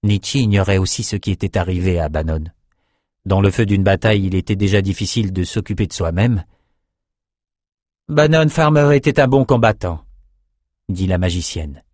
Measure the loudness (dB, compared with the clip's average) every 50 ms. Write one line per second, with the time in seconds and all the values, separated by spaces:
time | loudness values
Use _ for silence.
0 | 0 0 0 0 -2 -4 -2 -2 0 2 2 2 2 2 0 0 0 -2 -2 -4
1 | -6 -6 -6 -6 -4 -4 -4 -2 -4 -4 -2 -2 -2 -2 -2 -2 0 0 0 0
2 | -2 -4 -4 -4 -4 -2 -4 -4 -6 -8 _ _ _ _ _ _ _ _ _ _
3 | _ _ _ _ _ 0 2 2 2 2 2 2 0 2 2 2 4 2 2 2
4 | 2 2 2 2 0 0 -2 -2 -2 -2 -2 -2 0 0 2 0 0 0 -4 -4
5 | -4 -4 -2 -2 -2 -2 -2 -4 -4 -4 -4 -6 -6 -6 -4 -4 -4 -4 -4 -4
6 | -4 -4 -2 0 0 0 0 -2 -4 _ _ _ _ _ _ _ _ _ _ _
7 | _ _ _ _ _ _ _ _ _ _ _ _ _ _ _ _ _ _ _ _
8 | _ -4 0 2 4 4 4 4 2 2 2 2 2 4 4 4 4 4 4 4
9 | 2 2 2 2 2 4 4 2 4 4 2 4 4 2 0 0 -4 -6 -6 -8
10 | -12 -18 -20 -20 _ _ _ _ _ _ _ _ _ _ _ _ _ -8 -4 -2
11 | -2 0 0 0 0 -2 -2 -4 -6 -6 -8 -8 -10 -10 -12 -16 _ _